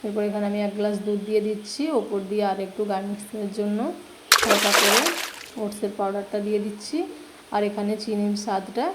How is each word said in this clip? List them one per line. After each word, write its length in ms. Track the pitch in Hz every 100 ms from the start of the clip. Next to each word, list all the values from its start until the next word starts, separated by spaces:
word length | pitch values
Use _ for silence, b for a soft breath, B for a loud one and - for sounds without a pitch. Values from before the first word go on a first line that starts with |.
| 214
এরপর 180 | 208 208
এখানে 160 | 208 208
আমি 80 | 208 208
এক 60 | 208
গ্লাস 160 | 208 202 208
দুধ 140 | 208 208
দিয়ে 140 | 214 214
দিচ্ছি, 340 | 208 - - 311 269
ওপর 200 | 208 202 190
দিয়ে 140 | 208 202
আর 80 | 190 190
একটু 140 | 208 208
গার্নিশিংয়ের 600 | 190 202 202 - 214 202 202
জন্য 200 | 208 208 277 - - - - -
হালকা 280 | 226 202 208 202
করে 220 | 202 214 320 - - - - -
ওটসের 280 | 208 208 202 202
পাউডারটা 400 | 196 202 196 208 208
দিয়ে 120 | 214 208
দিচ্ছি। 320 | 208 - 311 381 - B B - 208
আর 60 | 208
এখানে 240 | 208 202 214
চিনির 320 | 226 208 208 202 -
স্বাদটা 400 | 196 190 233 311